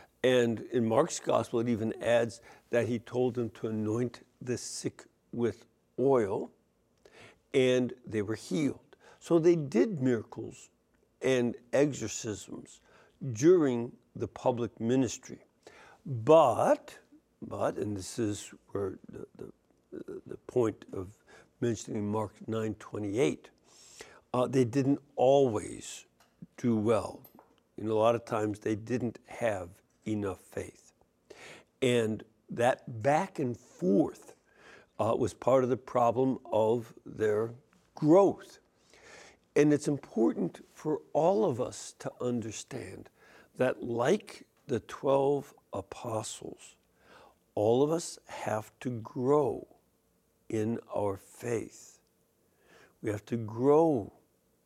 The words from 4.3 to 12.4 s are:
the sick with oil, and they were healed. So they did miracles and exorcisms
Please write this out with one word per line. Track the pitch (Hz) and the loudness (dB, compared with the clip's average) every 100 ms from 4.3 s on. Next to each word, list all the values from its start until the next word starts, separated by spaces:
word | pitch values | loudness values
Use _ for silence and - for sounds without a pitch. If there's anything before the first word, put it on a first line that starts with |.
| _ | _
the | 123 117 | -6 -6
sick | - - - - - _ _ | -6 -8 -10 -10 -16 _ _
with | 117 117 98 - _ _ - | -4 -2 -4 -12 _ _ -2
oil, | 131 131 101 113 247 _ _ _ _ _ _ - - _ _ | 2 4 2 -2 -8 _ _ _ _ _ _ -20 -20 _ _
and | 139 127 127 123 - - | 2 4 4 0 -6 -6
they | 110 | -4
were | 101 110 | -2 -6
healed. | - 185 139 - _ _ - - | -4 -2 -2 -4 _ _ -20 -20
So | - 170 | 0 4
they | 165 170 | 4 4
did | 143 208 247 170 | 2 2 2 2
miracles | 131 117 - - 110 113 - _ _ _ _ _ | 2 0 -2 -12 -12 -14 -20 _ _ _ _ _
and | 131 127 120 - - | 0 2 0 -4 -2
exorcisms | 127 147 120 113 - 117 98 | 2 2 0 -8 -8 -8 -10